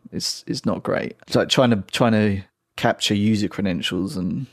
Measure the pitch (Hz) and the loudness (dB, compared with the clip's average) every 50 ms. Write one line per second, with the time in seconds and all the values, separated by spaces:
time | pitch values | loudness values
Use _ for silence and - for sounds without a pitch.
0 | - - - 87 - - - - - - 170 139 - - 87 - - - - - | -18 -12 -8 -6 -6 -6 -6 -8 -8 -8 -8 -4 -2 -2 -2 -2 -2 -2 -2 -2
1 | - - - - - - - 127 95 - - - 131 120 117 101 95 - - - | -4 -6 -10 -14 -6 0 0 0 2 4 4 4 4 4 4 0 -2 -4 0 2
2 | 135 117 110 107 107 104 98 98 92 - _ _ _ _ _ - - 120 104 - | 2 4 4 4 4 2 0 -2 -6 -10 _ _ _ _ _ -2 0 0 0 0
3 | - - 107 101 101 110 110 101 104 90 - - 101 98 87 78 - - - 90 | 0 0 0 2 2 2 2 2 0 -2 -4 -4 -2 -2 -2 -2 -4 -4 -2 -2
4 | 92 95 80 92 90 90 85 - 131 - | -4 -4 -4 -6 -4 -4 -4 -6 -6 -8